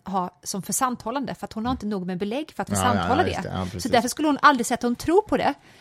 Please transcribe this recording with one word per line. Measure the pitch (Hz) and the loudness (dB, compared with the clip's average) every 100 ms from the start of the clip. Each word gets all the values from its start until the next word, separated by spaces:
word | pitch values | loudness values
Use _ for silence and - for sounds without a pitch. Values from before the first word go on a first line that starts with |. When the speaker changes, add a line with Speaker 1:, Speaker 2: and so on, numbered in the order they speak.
| - | -4
Speaker 1:
ha | 190 180 - | -4 -4 -6
som | - 202 | -8 -8
försanthållande, | 165 - 254 247 220 262 247 - | -4 -2 0 -2 -6 -4 -6 -8
för | 202 | -10
att | |
hon | 220 233 | -6 -4
har | |
inte | 262 208 | -4 -4
nog | 208 180 | -4 -4
med | 180 | -4
belägg | 202 240 311 - | -4 -4 -6 -8
för | |
att | 196 | -4
Speaker 2:
Ja, | - | 0
Speaker 1:
försanthålla | 95 202 175 - | 2 2 2 2
Speaker 2:
ja, | - | 2
just | - | -2
Speaker 1:
det. | - | -4
Speaker 2:
det. | 92 | -4
Ja, | 92 | -4
Speaker 1:
Så | |
Speaker 2:
precis. | 95 226 | -4 0
Speaker 1:
därför | 240 233 | 2 2
skulle | - 302 | 0 0
hon | 277 | 6
aldrig | 285 262 233 | 6 6 2
säga | 233 | 0
att | |
hon | 247 240 | 0 -2
tror | - 359 | 2 4
på | 415 269 | 4 2
det. | - 285 - - | 2 -2 -10 -20